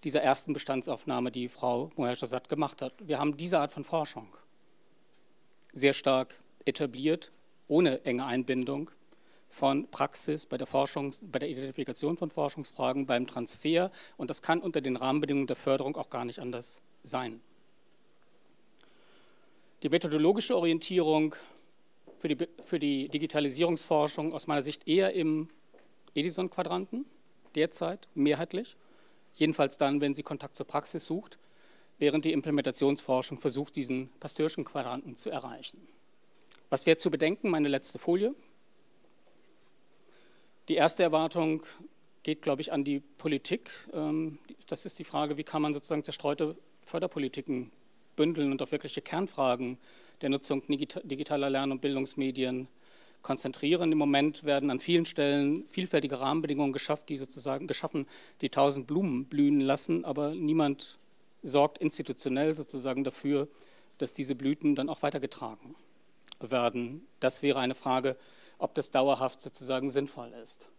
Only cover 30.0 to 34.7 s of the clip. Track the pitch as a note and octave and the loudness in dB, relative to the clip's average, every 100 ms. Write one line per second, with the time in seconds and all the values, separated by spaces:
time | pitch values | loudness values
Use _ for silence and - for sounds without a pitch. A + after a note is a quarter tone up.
30 | C#3+ C#3 D3 C#3 C#3 - - D3 - E3+ | 2 -2 -4 -8 -8 -10 -4 -4 -2 -4
31 | - E3 G#3+ - - - - - - - | -2 -4 -6 -20 -20 -20 -20 -20 -20 0
32 | D3 D3 D3+ D#3+ D#3 D3 C3+ B2+ C#3 C#3 | 2 4 2 0 2 0 0 2 2 2
33 | - C3 B2+ C#3 D3 B2+ D3 - C3 C3 | 2 0 0 -2 -2 -2 -6 -6 -4 -4
34 | C3 - D3+ - D#3 - D3+ | -6 -10 -10 -2 0 0 -4